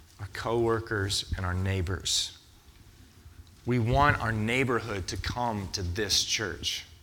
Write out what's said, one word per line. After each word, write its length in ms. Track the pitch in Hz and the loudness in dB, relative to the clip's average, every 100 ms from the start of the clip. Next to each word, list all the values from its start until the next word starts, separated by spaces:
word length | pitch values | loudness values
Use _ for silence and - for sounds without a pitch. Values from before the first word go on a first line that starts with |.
| - - | -20 -12
our 80 | 101 | -10
coworkers, 920 | - - 117 117 113 113 110 98 - - - | -6 -2 2 4 2 0 0 0 0 -2 -2
and 80 | |
our 80 | 92 | 0
neighbors. 840 | 90 95 95 90 92 - - - - - - - - - - - - - - - - - | 0 0 0 0 -2 0 -2 -2 -8 -20 -20 -20 -20 -20 -20 -20 -20 -20 -20 -20 -10 0
We 140 | 123 | 2
want 420 | 110 131 143 139 | 4 6 6 4
our 80 | 113 | 2
neighborhood 800 | 110 107 123 131 117 110 101 92 | 0 2 2 2 0 0 -4 -4
to 80 | 107 | -6
come 520 | - - 123 107 92 | -4 -2 -2 -2 -4
to 100 | - | -4
this 400 | 87 87 104 - | -4 -2 0 2
church. 640 | - - 104 71 - - - - | 0 -2 -2 -4 -6 -6 -10 -20